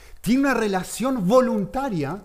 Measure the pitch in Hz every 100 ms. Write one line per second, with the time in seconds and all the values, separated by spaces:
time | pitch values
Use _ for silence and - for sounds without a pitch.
0 | - - - 262 277 233 220 185 175 -
1 | 254 254 180 254 240 214 190 254 269 175
2 | 135 196